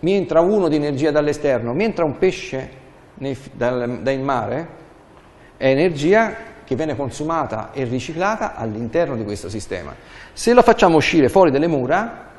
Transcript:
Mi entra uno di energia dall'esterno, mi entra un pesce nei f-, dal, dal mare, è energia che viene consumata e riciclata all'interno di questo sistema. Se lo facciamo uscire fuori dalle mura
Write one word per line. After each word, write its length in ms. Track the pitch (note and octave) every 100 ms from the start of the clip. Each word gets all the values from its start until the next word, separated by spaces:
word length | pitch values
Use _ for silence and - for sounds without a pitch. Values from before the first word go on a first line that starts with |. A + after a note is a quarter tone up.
Mi 120 | D#3+
entra 280 | G3 F3 D#3
uno 280 | F3 G#3+ F3
di 80 | D3+
energia 340 | D3 C#3 D#3
dall'esterno, 600 | D3+ D3 D3 D3 B2 A#2
mi 120 | B2+
entra 200 | A3 -
un 140 | E3 C3
pesce 520 | F#3 F3 - C3 C3 - - - -
nei 200 | - C3+
f-, 160 | C3 -
dal, 460 | - A#2+ B2+ A#2+ B2
dal 180 | A#2+ C3+
mare, 480 | C3+ C3 G#2 B2+ E3 - - - - - - - - -
è 120 | C3+
energia 800 | C3+ F3+ D3+ D3 G#3 A3+ - - -
che 100 | -
viene 200 | B2+ D#3
consumata 760 | C3+ C#3 - D3+ E3 C#3 A2 -
e 120 | -
riciclata 720 | B2+ B2+ A#2+ D#3+ F#3+ A3 E3
all'interno 600 | - A#2 G#2+ A#2 D#3+ E3 B2
di 80 |
questo 240 | G#2 G2+ F2+
sistema. 460 | G2 - F#2+ C#2+ - - - -
Se 180 | - -
lo 80 | A#3+
facciamo 360 | A#3 G#3+ F#3+ D#3+
uscire 340 | - E3 B2+
fuori 200 | G3 F3+
dalle 160 | C3+ E3
mura 600 | D3+ B2 E3+ A3+ - -